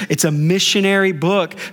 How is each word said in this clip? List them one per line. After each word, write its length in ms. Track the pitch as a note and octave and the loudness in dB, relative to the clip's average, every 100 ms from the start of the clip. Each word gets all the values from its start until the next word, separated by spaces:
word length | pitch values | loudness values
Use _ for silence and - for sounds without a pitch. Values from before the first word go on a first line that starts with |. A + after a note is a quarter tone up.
| G3+ | -4
it's 140 | D3 | -2
a 80 | D#3+ | 0
missionary 800 | D3 D#3 G3 - G#3 G3 G3 F#3+ | 2 2 2 2 2 2 2 2
book. 440 | D#3 E3+ G3+ E3 - - | 0 0 0 -2 -6 -10